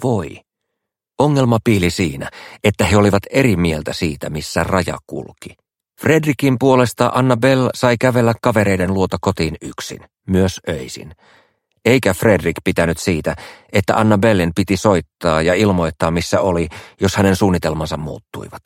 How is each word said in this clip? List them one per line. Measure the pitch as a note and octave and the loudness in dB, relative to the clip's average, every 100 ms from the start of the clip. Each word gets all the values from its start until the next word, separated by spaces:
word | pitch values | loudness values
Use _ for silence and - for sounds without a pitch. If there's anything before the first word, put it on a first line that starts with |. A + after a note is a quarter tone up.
voi. | C3 A2 D2 - _ _ _ _ _ _ _ - | -2 -2 -4 -12 _ _ _ _ _ _ _ 0
Ongelma | D3 C#3+ B2+ A2+ | 2 4 2 2
piili | A#2+ G2+ F2 | 2 2 2
siinä, | - F2 C#2 C2+ - - - | 0 -4 -4 -10 -14 -20 -4
että | - - F2+ | -2 0 2
he | G#2 | 4
olivat | G#2 G2 - | 4 2 0
eri | C3+ C3 F2 | 0 2 2
mieltä | E2+ D#2 D2 | 0 -2 -6
siitä, | - E2 D2 - | -4 -4 -4 -8
missä | D2+ - F2 | -8 -6 -4
raja | D#2+ F#2 F2 C#2+ - | -2 -2 -2 -6 -10
kulki. | C#2+ - - - - _ _ _ - | -12 -12 -16 -20 -20 _ _ _ -4
Fredrikin | - D#3 D3+ C3+ C#3 B2+ | 0 2 2 0 0 2
puolesta | C3+ C3 B2 - A#2+ | 4 4 2 0 -2
Annabelle | B2 C3 A#2+ C3+ C3 B2 - | 0 0 2 2 2 0 0
sai | B2+ A#2+ | 0 2
kävellä | C3 B2 A#2 A2+ | 2 2 2 0
kavereiden | B2 A2+ G2+ F#2+ F2+ | 0 2 2 0 0
luota | F#2+ F#2 F2 | 0 -2 -2
kotiin | G2 F#2 D#2+ D#2 | -2 -2 -4 -6
yksin, | - - - - - _ - | -12 -14 -14 -16 -20 _ -2
myös | F#2 F#2+ - - | 0 0 -2 -8
öisin. | D2 B1+ - - - _ _ _ _ _ _ A2+ | -8 -10 -14 -18 -20 _ _ _ _ _ _ 2
Eikä | B2+ G2+ | 2 2
Fredrik | F2+ A2+ F2+ D#2+ D#2+ | 2 2 2 0 -4
pitänyt | - F2 E2 E2 | -4 -2 -2 -2
siitä, | - D#2+ D#2 D#2+ - - _ | -2 -2 -4 -8 -12 -20 _
että | G#2+ - - | -2 0 2
Annabellen | A2 G#2 G2 G2+ E2+ E2+ | 2 4 4 2 0 -2
piti | F#2 F#2+ | -2 0
soittaa | A2 F2+ D#2 _ E2+ D#2 | 2 2 -2 _ -2 0
ja | E2 | 2
ilmoittaa, | F2+ G#2 F2+ E2 - E2+ | 2 2 2 -2 -2 -2
missä | E2+ - - | -2 -2 0
oli, | G2+ E2+ D#2 - - - | 0 -2 -4 -10 -20 -4
jos | F#2+ - | -2 0
hänen | G2 F#2 | 0 2
suunnitelmansa | G2+ E2+ D#2+ D#2 D#2+ D#2 | 2 0 -2 -4 -6 -6
muuttuivat. | D2+ B1 - - - - | -8 -12 -14 -16 -16 -18